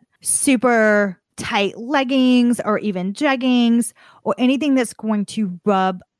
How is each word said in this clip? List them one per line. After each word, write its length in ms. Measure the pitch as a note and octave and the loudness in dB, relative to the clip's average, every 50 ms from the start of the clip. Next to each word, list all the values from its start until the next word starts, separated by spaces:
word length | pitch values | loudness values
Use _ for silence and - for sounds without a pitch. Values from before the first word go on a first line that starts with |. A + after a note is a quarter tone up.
| _ _ _ _ | _ _ _ _
super 1000 | - - - - - C#4+ C4 G#3+ - B3 A#3+ A3+ A3 G#3+ G#3 G#3 G#3 G3 F3 - _ _ _ - | -6 -6 -4 -2 0 2 2 2 2 2 2 4 4 4 4 2 2 0 -4 -10 _ _ _ -14
tight 400 | - - A#3 G#3 G3+ F#3 - - | -8 -4 -2 -2 -2 -2 -4 -8
leggings 840 | A#3 B3 D4+ C#4 C4+ B3 C#4 C4 B3+ B3+ B3 B3 A#3+ A#3+ A#3+ - | -6 -4 -2 -2 0 0 2 2 4 4 4 4 4 2 0 0
or 180 | - G#3 G#3 - | -2 -2 -2 -2
even 340 | - G#3+ F3+ F#3 F3+ F#3+ G3+ | -2 -4 -4 -4 -6 -6 -4
jeggings 800 | - D4+ C#4+ C4+ A#3+ C4 B3+ B3 B3 A#3+ A#3 A#3 A#3 A#3 - - _ _ - - _ | -2 -2 0 0 0 0 0 2 2 2 4 2 2 0 -2 -8 _ _ -20 -20 _
or 120 | - A3 - | -6 -4 -2
anything 380 | - B3+ B3 C#4 A#3+ D#4 C#4+ C4+ | 0 0 0 0 0 0 0 2
that's 180 | B3+ A#3 - | 0 0 -2
going 320 | - - - A3 G#3+ G#3 F#3+ | -6 -8 -6 -4 -2 -2 -4
to 320 | - - A3 G#3+ F#3 F3+ E3+ - | -4 -6 -6 -6 -6 -6 -4 -2
rub 360 | G#3 G3 F#3+ F#3 F#3 F#3 F3+ - _ _ | -2 0 0 0 -2 -2 -6 -10 _ _